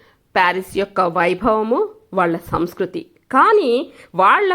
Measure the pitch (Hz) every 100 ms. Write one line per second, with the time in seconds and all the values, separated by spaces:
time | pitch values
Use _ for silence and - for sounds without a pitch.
0 | _ _ _ 202 180 180 185 - 196 -
1 | 180 175 175 180 233 220 220 277 415 -
2 | _ 190 175 165 - - 170 - 185 175
3 | - _ - 262 370 427 285 240 285 -
4 | - 170 185 370 392